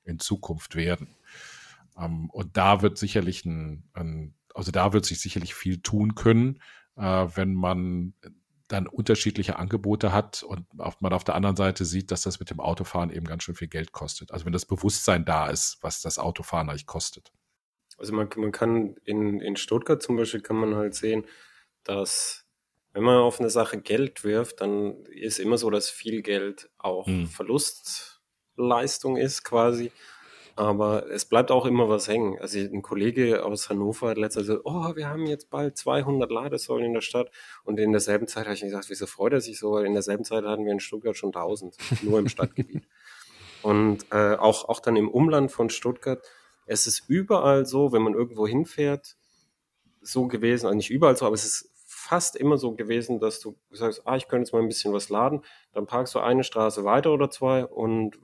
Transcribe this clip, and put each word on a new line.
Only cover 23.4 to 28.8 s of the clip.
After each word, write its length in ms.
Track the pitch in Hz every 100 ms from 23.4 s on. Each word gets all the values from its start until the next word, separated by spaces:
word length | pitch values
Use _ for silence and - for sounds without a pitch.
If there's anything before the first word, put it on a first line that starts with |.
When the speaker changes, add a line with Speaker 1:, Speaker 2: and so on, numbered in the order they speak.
Speaker 2:
eine 100 | 117
Sache 300 | 117 113 107
Geld 440 | - 113 135 -
wirft, 360 | 104 107 120 -
dann 440 | 98 101 104 - -
ist 320 | - 110 107
immer 200 | 101 120
so, 120 | 117
dass 200 | 104 -
viel 320 | - 113 110
Geld 480 | 104 101 101 98 - _
auch 280 | 98 92 95
Speaker 1:
Hm. 180 | 92
Speaker 2:
Verlustleistung 1900 | 85 - 101 135 - - - - - - _ _ _ - 123 120